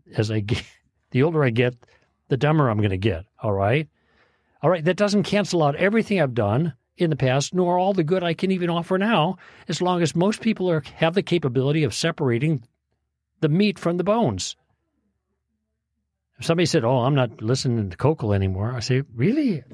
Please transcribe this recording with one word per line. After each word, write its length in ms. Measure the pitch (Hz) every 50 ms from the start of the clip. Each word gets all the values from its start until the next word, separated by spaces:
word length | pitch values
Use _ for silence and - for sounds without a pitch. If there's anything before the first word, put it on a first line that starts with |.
| _ - -
as 160 | - 107 107
I 80 | 107 110
get, 240 | 101 104 110 - - - - _ _ _
<laughs> 220 | _ _ _ _
the 100 | - 127
older 220 | 139 175 165 151 139
I 60 | 123
get, 260 | 110 123 123 123 123 _ - _ _ _ _ _ _ _ _
the 100 | - 147
dumber 320 | 120 147 147 160 156 143 120
I'm 120 | 107 107
gonna 160 | 104 101 95
get, 300 | 92 98 113 87 82 98 _ _ -
all 120 | - 110
right? 360 | 98 98 98 104 127 156 151 - _ _ _ _ _ _ _ _ _ _ _ _ _ -
All 80 | - 156
right, 140 | 185 165 147
that 120 | 180 180
doesn't 260 | 185 208 202 202 208
cancel 400 | 180 - 196 208 190 - 180 170
out 140 | 151 143 143
everything 440 | - 175 202 220 226 214 - 208 180
I've 140 | 147 131 113
done 400 | 120 104 101 107 135 175 160 - _ _ _ _
in 120 | - 175 160
the 80 | 151
past, 380 | - 135 127 127 143 139 - -
nor 240 | 180 180 175 175 180
all 160 | 185 196 202
the 80 | 185
good 220 | 160 147 185 190 175
I 100 | 170 160
can 160 | - 190 190
even 180 | 190 175 175 170
offer 300 | 170 170 165 - 185 185
now, 380 | 196 226 226 165 151 185 180 - - - - - - -
as 120 | 165 -
long 220 | 180 180 180 175
as 140 | 170 147 -
most 240 | 165 180 208 214 -
people 280 | - 220 214 - 185 180
are, 140 | 165 151 - - -
have 180 | - 165 165 175
the 80 | 196
capability 640 | - - 175 170 151 135 120 135 127 139 151 160 151
of 100 | 110 -
separating 680 | - - 165 165 - 147 127 117 117 143 160 160 113 - _ _ _ _ _ _ _ _ _ _ _ _ _ _ -
the 100 | 160 151
meat 300 | 151 190 208 202 185 -
from 180 | - 170 175
the 80 | 180 175
bones. 520 | 196 214 240 220 123 98 92 - - - _ _ _ _ _ _ _ _ _ _ _ _ _ _ _ _ _ _ _ _ _ _ _ _ _ _ _ _ _ _ _ _ _ _ _ _ -
If 60 | -
somebody 180 | - 165 175 170
said, 200 | 143 - - 113
"Oh, 160 | 117 135 127
I'm 140 | 117 135 147
not 280 | 135 127 107 - -
listening 480 | 110 110 135 - - 131 120 113 104 92
to 60 | 87 -
Kokol 360 | - 143 160 - 123 104 101
anymore," 380 | 95 95 95 92 95 104 117
I 80 | 127 120
say, 220 | - - 127 131 139 - 110
"Really? 480 | 117 131 196 262 320 294 240 175 135 - -